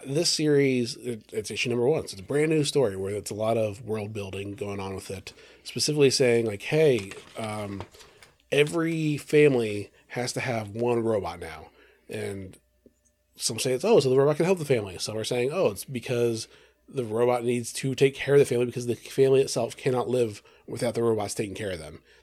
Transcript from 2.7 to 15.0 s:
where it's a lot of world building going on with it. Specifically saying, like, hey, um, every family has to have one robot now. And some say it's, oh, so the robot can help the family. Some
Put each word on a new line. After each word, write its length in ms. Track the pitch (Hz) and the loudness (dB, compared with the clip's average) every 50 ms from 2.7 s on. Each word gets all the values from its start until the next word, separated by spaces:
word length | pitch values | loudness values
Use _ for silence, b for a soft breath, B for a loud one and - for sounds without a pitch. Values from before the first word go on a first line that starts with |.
| - 143 127 101 98 | 2 2 2 2 0
where 180 | 95 98 98 104 | -2 -4 -4 -4
it's 160 | 101 92 - | -4 -6 -8
a 40 | 107 | -6
lot 220 | 104 110 110 113 | -2 0 0 2
of 260 | 117 110 104 98 - 113 | 2 0 -2 -4 -8 -6
world 280 | 107 107 107 101 107 110 | -6 -4 -4 -4 -6 -8
building 400 | 104 101 95 98 98 101 101 98 | -8 -10 -8 -8 -10 -8 -10 -8
going 260 | 98 101 101 98 98 | -8 -8 -8 -6 -6
on 140 | 95 95 95 | -6 -8 -8
with 140 | 92 - - | -10 -8 -10
it. 220 | 98 95 - - - B B B B B B | -12 -12 -12 -16 -20 B B B B B B
Specifically 480 | - - 123 - 156 147 151 143 127 | -10 -4 -2 -2 0 4 6 6 6
saying, 340 | - - 131 120 117 117 113 | 6 4 4 4 4 4 2
like, 160 | 110 104 101 | 0 -4 -6
hey, 500 | - - 151 156 160 147 127 107 98 98 - - - - - | -6 -2 2 4 4 4 4 2 -2 -6 -14 -16 -18 -16 -12
um, 440 | 123 113 107 107 107 104 101 101 95 95 B B B B B B B B B B B B - | -10 -8 -8 -6 -8 -8 -8 -8 -10 -12 B B B B B B B B B B B B -2
every 680 | - 143 147 156 170 170 160 165 165 160 156 151 147 | 2 2 2 2 0 -2 -2 -2 -2 -2 -2 -2 -2
family 720 | 143 - - 156 147 147 143 131 120 113 107 104 104 101 - b b b b | -2 -4 2 6 6 6 6 6 4 0 -2 -4 -6 -8 -10 b b b b
has 220 | - 123 123 120 - | -8 -6 -6 -4 -4
to 60 | 127 | -6
have 300 | 113 131 117 110 107 101 | -4 -4 -4 -4 -6 -8
one 340 | 98 117 120 120 120 117 110 | -6 -2 0 0 2 2 2
robot 360 | 113 110 101 90 85 90 87 | 2 0 0 -2 -4 -10 -10
now. 300 | 82 80 78 76 76 - b b b b b b b | -12 -12 -12 -14 -16 -20 b b b b b b b
And 480 | - 113 110 104 101 98 98 95 92 - _ _ _ _ _ _ - _ _ _ _ _ _ _ _ _ | -12 -10 -8 -8 -8 -8 -10 -12 -14 -18 _ _ _ _ _ _ -20 _ _ _ _ _ _ _ _ _
some 220 | - - - 117 110 | -6 -6 -6 -4 -2
say 140 | - 131 131 | -2 -2 -2
it's, 100 | 123 - | 0 2
oh, 160 | 220 226 156 | 6 6 6
so 100 | 123 131 | 6 6
the 40 | 127 | 4
robot 220 | 135 135 147 151 | 6 4 4 4
can 80 | 147 165 | 2 2
help 140 | 185 196 170 | 0 2 0
the 40 | 147 | 0
family. 320 | 147 131 110 101 98 87 | 0 0 0 0 -6 -8
Some 180 | - | -8